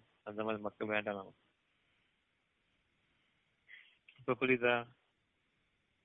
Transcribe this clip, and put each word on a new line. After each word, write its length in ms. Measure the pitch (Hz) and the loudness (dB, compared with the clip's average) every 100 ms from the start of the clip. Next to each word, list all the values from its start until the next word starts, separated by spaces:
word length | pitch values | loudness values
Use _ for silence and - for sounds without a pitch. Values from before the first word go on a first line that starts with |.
| - _ | -20 _
அந்த 200 | 107 104 | -10 -6
மாதிரி 200 | 110 107 | -4 -2
மக்கள் 260 | 104 - 110 | -6 -6 -2
வேண்டாம் 280 | 107 104 101 | -2 -2 -6
நமக்கு. 240 | 95 - _ _ _ _ _ _ _ _ _ _ _ _ _ _ _ _ _ _ _ _ _ _ - - - _ - - | -8 -18 _ _ _ _ _ _ _ _ _ _ _ _ _ _ _ _ _ _ _ _ _ _ -20 -20 -20 _ -20 -8
இப்ப 180 | 131 120 | -4 0
புரியுதா? 480 | 127 127 120 120 120 - _ _ _ _ _ _ _ _ _ _ | 2 4 4 2 0 -14 _ _ _ _ _ _ _ _ _ _